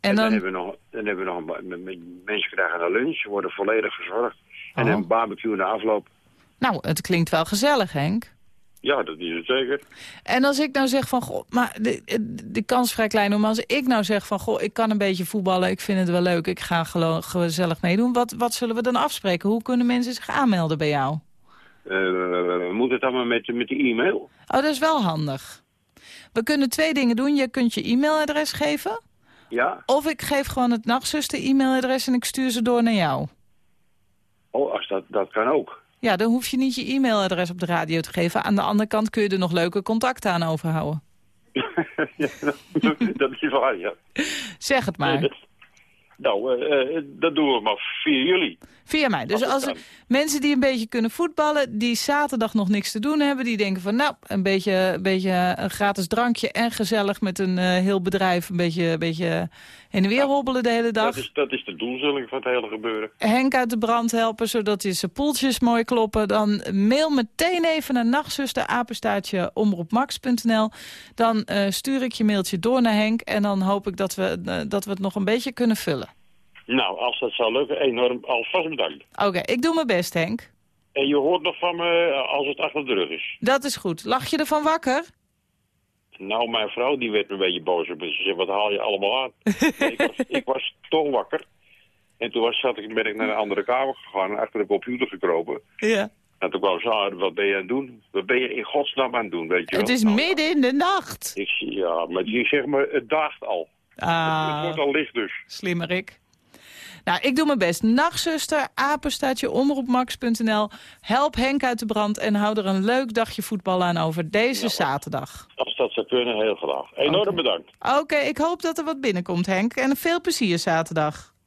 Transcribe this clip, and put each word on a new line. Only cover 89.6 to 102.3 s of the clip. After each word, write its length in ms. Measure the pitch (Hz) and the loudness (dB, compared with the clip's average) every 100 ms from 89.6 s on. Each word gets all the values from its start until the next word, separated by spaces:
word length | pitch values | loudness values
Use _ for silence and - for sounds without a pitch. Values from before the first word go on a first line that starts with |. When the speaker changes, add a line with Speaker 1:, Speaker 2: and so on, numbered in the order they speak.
| 311 - | 0 0
Speaker 2:
Maar 120 | 294 | -4
ik 60 | - 339 | 0 -2
was, 200 | - 254 | -2 -4
ik 160 | 277 | -4
was 300 | - 135 - - - | -2 -4 -4 -12 -2
toch 220 | 160 147 | 0 0
wakker. 340 | 127 95 160 - _ _ _ _ _ _ _ | -2 -2 -6 -8 _ _ _ _ _ _ _
En 120 | 117 | -4
toen 120 | 117 | 0
was, 180 | 117 117 | 0 0
zat 180 | 131 117 | -2 -4
ik, 160 | 107 | -4
ben 120 | 113 110 | -2 -2
ik 100 | 107 | -2
naar 120 | 110 | -2
een 60 | 107 | 0
andere 280 | 104 98 | 0 -2
kamer 300 | 98 123 135 135 | 0 0 0 -4
gegaan 340 | - 98 95 | -6 -4 -2
en 80 | 107 | -2
achter 220 | 110 110 | -4 -2
de 60 | 101 | 0
computer 400 | 101 - 123 127 | 0 -2 -4 -4
gekropen. 540 | 90 90 82 85 - _ - | -2 0 0 0 -6 _ -4
Speaker 1:
Ja. 320 | 214 220 214 _ _ _ | 0 0 -2 _ _ _
Speaker 2:
En 120 | - | -4
toen 100 | 190 | 0
kwam 200 | 101 87 | 0 0
ze, 80 | 117 | 0
"Ah, 240 | 107 101 95 | 0 0 -2
wat 160 | 95 | -4
ben 100 | 85 101 | 0 0
je 60 | |
aan 60 | 98 | 0
het 100 | 92 | 0
doen? 340 | 127 135 117 _ | -4 -4 -12 _
Wat 160 | 98 95 | -6 0
ben 120 | 123 | 0
je 160 | 123 | 0
in 100 | - | -4
godsnaam 500 | 110 151 143 - 131 | -4 -4 -2 -2 -2
aan 80 | 120 | -2
het 80 | 107 | -4
doen?" 160 | 87 80 | -6 0
Weet 220 | 90 82 | -2 0
je 60 | - | -2
Speaker 1:
Het 100 | 214 | 0
Speaker 2:
wel? 100 | 247 | 2
Speaker 1:
is 60 | |
Speaker 2:
Nou, 120 | 214 | 4
Speaker 1:
midden 360 | 208 320 381 311 | 4 2 0 2
in 100 | 311 | 4
de 120 | 247 | 4
nacht. 600 | 269 349 392 - - - | 4 2 0 -4 -12 -10
Speaker 2:
Ik 140 | - 202 | -8 -4
zie, 240 | - - | -4 -4
ja, 340 | - 90 82 82 | -2 0 0 0
maar 160 | 90 | -2
je 200 | 92 | -2